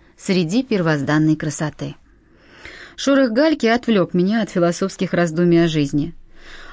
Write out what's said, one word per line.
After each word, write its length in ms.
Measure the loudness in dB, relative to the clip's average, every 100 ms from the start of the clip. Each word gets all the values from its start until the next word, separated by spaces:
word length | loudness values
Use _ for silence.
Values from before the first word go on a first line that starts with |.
| _ _
среди 460 | -2 0 0 -2
первозданной 760 | 0 0 0 0 0 2 2 2
красоты. 580 | -2 -4 -6 -8 -12 -14 _ _ _ _ _ -20 -20 -20 -20 -6
Шорох 360 | 0 2 2
гальки 340 | 2 2 2 0
отвлек 480 | 0 2 0 2
меня 280 | 0 0 0
от 80 | -2
философских 640 | 0 0 0 -6 -4 -4
раздумий 500 | 0 0 2 4 4
о 40 | 4
жизни. 460 | 0 0 -2 -4 -8 -20 -20 -20 -20 -16